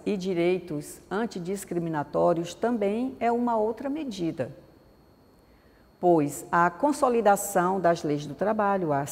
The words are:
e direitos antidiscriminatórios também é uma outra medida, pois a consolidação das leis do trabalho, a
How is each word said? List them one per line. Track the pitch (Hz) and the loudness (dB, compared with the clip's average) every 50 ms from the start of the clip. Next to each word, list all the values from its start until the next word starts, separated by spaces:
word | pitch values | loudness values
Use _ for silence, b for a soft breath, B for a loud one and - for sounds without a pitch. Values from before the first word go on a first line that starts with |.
| - | -4
e | 190 202 | -4 -4
direitos | 196 180 190 190 170 170 175 185 185 180 180 156 147 151 - - - - - | -2 -2 -4 0 0 2 2 2 0 -2 -6 -8 -8 -8 -10 -16 -18 -12 -6
antidiscriminatórios | 175 196 233 226 - 196 170 175 196 196 - - - 175 170 170 160 151 143 - - 165 165 175 175 165 170 170 - | -4 -4 -4 -4 -6 -8 -6 -6 -8 -8 -8 -6 -4 -4 -4 -2 -2 -4 -4 -2 0 2 4 4 4 2 -2 -6 -6
também | - - 226 247 226 202 196 208 226 254 262 262 - | -4 -2 -2 0 0 -2 -2 -2 -2 -4 -6 -6 -2
é | 233 233 | -2 0
uma | 233 240 240 240 233 220 | 0 0 0 0 0 0
outra | 214 220 233 - 262 277 | 0 -2 -4 -6 -6 -6
medida, | 277 311 311 269 202 190 175 160 156 - 127 - 139 - - - - - _ _ _ _ _ _ _ _ _ _ _ _ b b b b b b b b b b b _ | -6 -6 -6 -8 -6 -4 -4 -6 -4 -4 -8 -8 -8 -18 -20 -20 -20 -20 _ _ _ _ _ _ _ _ _ _ _ _ b b b b b b b b b b b _
pois | - 180 175 160 147 139 - - - - | 4 6 6 6 4 2 -2 -8 -8 0
a | - 170 170 175 | 2 4 4 4
consolidação | 175 - - 294 294 302 285 254 240 233 214 208 202 196 - - - 190 175 180 190 196 | 2 2 0 0 2 2 2 2 2 4 4 4 4 4 0 -2 0 2 2 2 0 2
das | 175 170 170 165 - | 2 2 2 2 0
leis | 156 147 147 147 147 | -2 -2 -2 -4 -8
do | 143 | -6
trabalho, | - 185 202 220 214 208 202 202 190 180 156 143 | -2 -2 0 0 0 2 0 2 0 0 0 0
a | 139 143 139 | 0 -2 -4